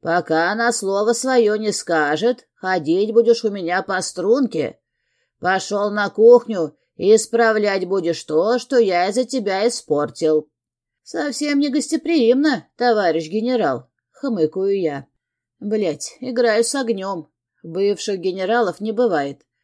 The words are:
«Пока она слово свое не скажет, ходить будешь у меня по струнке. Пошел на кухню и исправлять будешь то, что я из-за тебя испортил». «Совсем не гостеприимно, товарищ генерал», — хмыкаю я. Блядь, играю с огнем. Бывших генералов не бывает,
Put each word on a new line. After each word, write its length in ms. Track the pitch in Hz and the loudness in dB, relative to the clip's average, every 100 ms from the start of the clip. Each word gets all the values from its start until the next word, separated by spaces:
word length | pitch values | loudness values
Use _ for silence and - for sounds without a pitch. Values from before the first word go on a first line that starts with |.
«Пока 500 | 160 175 - 160 170 | 0 -2 0 0 0
она 220 | 214 233 | 0 -2
слово 400 | 233 190 196 214 | -2 -2 0 0
свое 420 | 233 262 262 214 214 | 0 2 2 4 2
не 160 | 214 | -2
скажет, 800 | 196 - 165 147 151 220 254 _ _ | -6 -2 0 0 0 -2 -2 _ _
ходить 580 | 190 185 143 175 214 | -4 -2 0 0 2
будешь 320 | 220 226 226 226 | 2 4 2 2
у 60 | |
меня 300 | 202 165 180 | -4 -4 -4
по 200 | 185 185 | -2 -4
струнке. 800 | 185 - 180 254 262 160 131 - _ _ _ _ _ _ | -4 -6 0 2 2 -2 -6 -8 _ _ _ _ _ _
Пошел 500 | - 190 - 208 208 | -2 -2 -2 -4 -4
на 200 | 208 202 | -4 -6
кухню 680 | - 226 240 240 208 156 _ _ _ | 4 8 8 6 -4 -4 _ _ _
и 180 | 185 220 | 4 4
исправлять 720 | 214 226 226 214 208 196 180 | 4 0 2 2 0 -2 -2
будешь 340 | 196 170 160 | -2 -2 -4
то, 360 | - 156 196 247 | -2 0 2 0
что 180 | - 262 | 0 2
я 300 | 214 175 180 | 2 2 0
из-за 160 | 208 | 0
тебя 420 | 254 269 202 190 220 | -2 -2 -2 0 0
испортил». 840 | 233 - - 147 - 160 156 151 _ _ _ _ _ | -2 -4 -2 -2 -2 0 0 -2 _ _ _ _ _
«Совсем 560 | - - 294 247 294 285 | -12 -6 -6 -4 -2 0
не 100 | 285 | 0
гостеприимно, 1000 | 269 - 330 - 330 226 262 302 233 - _ | -2 -2 -4 0 2 4 4 2 0 -6 _
товарищ 500 | 240 220 185 160 156 | 0 2 2 0 -2
генерал», — 600 | 202 226 247 170 123 - _ _ | -4 -2 0 0 -2 -8 _ _
хмыкаю 680 | _ 277 214 - 190 196 196 | _ -6 -2 -2 0 -2 0
я. 280 | 170 139 131 _ _ _ _ _ | -2 -4 -12 _ _ _ _ _
Блядь, 560 | 202 220 190 - - - | -6 -2 -2 -4 -10 -12
играю 440 | 254 240 233 214 | -8 0 0 2
с 120 | 233 285 | 0 -2
огнем. 540 | 240 202 190 180 151 _ _ _ | -4 -4 -4 -8 -10 _ _ _
Бывших 560 | 165 165 202 196 - 190 | -12 -2 -2 -2 -4 -4
генералов 600 | 180 185 185 233 214 175 | -4 -4 -2 0 0 -2
не 120 | 214 | -8
бывает, 500 | 214 247 165 143 139 _ _ | -2 0 0 -4 -8 _ _